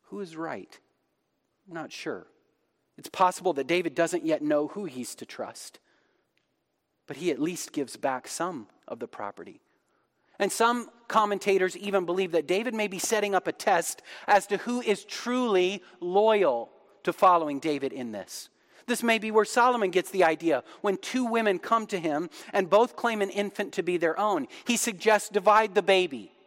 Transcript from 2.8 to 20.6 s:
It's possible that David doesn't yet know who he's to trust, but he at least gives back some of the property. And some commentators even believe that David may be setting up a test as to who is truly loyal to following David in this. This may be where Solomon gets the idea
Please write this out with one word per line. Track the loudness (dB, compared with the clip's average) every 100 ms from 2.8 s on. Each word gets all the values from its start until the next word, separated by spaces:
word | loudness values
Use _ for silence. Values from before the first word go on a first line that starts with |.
| _ -20
It's | -14
possible | 2 2 2 -2
that | -2 0
David | 0 0
doesn't | 0 0 0 -2
yet | -2
know | 2 0 0
who | -6 -10
he's | -10 -12 -12
to | -16
trust, | -12 -12 -12 -18 -20 _ _ _ _ _ _ _ _ _ _ _ _ _
but | -6
he | -4
at | -2
least | -2 -4 -6
gives | -6 -6 -4
back | -4 -4 -8
some | -6 -6 -6 -14 _ -16
of | -12
the | -12
property. | -10 -12 -12 -18 -20 _ _ _ _ _ _ _ -4
And | -2
some | 2 2 2 -6 _ 0
commentators | 2 2 0 2 2 2 -2
even | -2 -2 0
believe | -2 0
that | 0 2
David | -2 0
may | -4 -4
be | -4
setting | -2 0 2
up | 0 -2
a |
test | -4 0 0 0 -10 -16 -12 4
as | 4 4
to | -4
who | -2 -4
is | 0 -2 -4
truly | -10 -4 -2 2 2 2 -2 -14 _
loyal | 0 2 4 4 2 0 -8 _ _ _
to | -6
following | 4 6 6 2 -4
David | -2 -2 -4
in | -6 -8
this. | -8 -12 -14 -16 _ _ _ -6
This | -2
may | 2 0
be | 2
where | 2 2
Solomon | 4 4 4 2
gets | 0 -2
the | 2
idea | 2 4 0 0